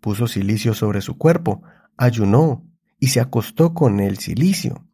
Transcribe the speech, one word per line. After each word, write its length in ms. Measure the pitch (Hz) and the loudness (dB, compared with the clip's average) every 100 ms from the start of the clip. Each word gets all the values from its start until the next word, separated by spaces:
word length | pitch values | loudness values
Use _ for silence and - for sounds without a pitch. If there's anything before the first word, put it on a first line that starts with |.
puso 280 | - 101 117 | -4 -2 -2
cilicio 440 | - 98 107 113 | -2 -2 0 0
sobre 260 | 107 107 101 | -2 -2 -2
su 180 | - - | -6 -2
cuerpo, 440 | 160 175 165 101 - _ _ _ | 0 2 -2 -6 -8 _ _ _
ayunó 680 | 123 113 101 113 156 120 - _ _ _ | 0 2 2 4 4 0 -10 _ _ _
y 80 | 131 | -2
se 120 | 123 | 0
acostó 540 | 123 123 - - 165 | 0 -2 -6 0 0
con 260 | 170 143 101 | 4 2 2
el 180 | 98 98 | 0 -2
cilicio 680 | - - 170 196 - - - | -6 -2 0 0 -4 -8 -16